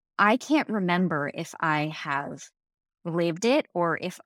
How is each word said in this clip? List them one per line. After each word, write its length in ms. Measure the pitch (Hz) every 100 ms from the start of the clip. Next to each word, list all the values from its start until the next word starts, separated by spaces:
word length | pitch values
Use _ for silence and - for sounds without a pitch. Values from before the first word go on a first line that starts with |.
| _ -
I 180 | 202 247
can't 320 | - - -
remember 640 | 214 180 175 180 156 143
if 200 | - 165 -
I 280 | 160 151 151
have 500 | 151 156 139 147 143 - _ _ _ _ _
lived 400 | 170 165 170 165
it 220 | 226 294 -
or 240 | 180 170 156
if 200 | 185 -